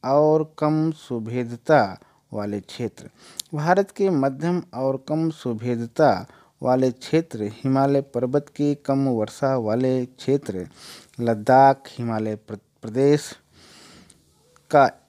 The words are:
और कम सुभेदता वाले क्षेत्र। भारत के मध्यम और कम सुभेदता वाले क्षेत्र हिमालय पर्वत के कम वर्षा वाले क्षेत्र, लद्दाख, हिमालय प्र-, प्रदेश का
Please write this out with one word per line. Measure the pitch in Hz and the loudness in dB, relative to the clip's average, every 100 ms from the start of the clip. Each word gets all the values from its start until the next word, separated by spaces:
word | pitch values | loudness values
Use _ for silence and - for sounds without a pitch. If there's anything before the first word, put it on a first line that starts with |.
| 123 | 2
और | 143 151 156 156 - | 4 4 2 0 -4
कम | 151 156 160 | -2 0 -2
सुभेदता | 156 - 120 110 123 117 117 - 151 101 92 _ _ _ | -4 -8 -8 -6 -6 -6 -8 4 4 4 -4 _ _ _
वाले | 110 104 104 | -8 -6 -8
क्षेत्र। | 95 - 117 - - _ - - - | -10 -10 -10 -10 -20 _ -20 -18 -10
भारत | 151 156 185 196 | -4 2 2 2
के | - 196 | -2 0
मध्यम | 160 135 135 165 175 165 | 2 0 -2 -4 -4 -6
और | 123 135 135 - | -6 -4 -4 -4
कम | 156 160 | -2 -2
सुभेदता | 156 127 113 123 120 117 - 147 95 - - _ _ | -4 -8 -6 -4 -4 -4 2 2 2 -4 -20 _ _
वाले | 127 127 131 | -2 0 0
क्षेत्र | 123 - 160 170 113 | -4 -2 -2 -2 -8
हिमालय | 107 110 135 135 139 139 | -8 -6 -2 0 2 0
पर्वत | 135 120 123 143 143 - | -2 -6 -2 -2 -4 -4
के | 147 143 | -4 -2
कम | - 135 139 | -2 0 0
वर्षा | 117 104 - 139 131 | 0 -2 -2 -2 0
वाले | 107 117 131 131 123 | -2 0 0 -2 -4
क्षेत्र, | _ - 143 - 92 87 - - - - - | _ -2 -2 -2 -10 -10 -16 -20 -20 -20 -4
लद्दाख, | 117 110 107 131 135 135 - | -2 0 4 6 6 4 -6
हिमालय | - 117 110 110 107 | -10 -6 -4 -4 -8
प्र-, | - 104 _ _ | -12 -18 _ _
प्रदेश | 110 113 139 147 - - _ _ - - - - - _ _ _ _ _ _ | -8 0 2 2 -2 -18 _ _ -20 -20 -20 -20 -20 _ _ _ _ _ _
का | 147 135 - | 4 4 0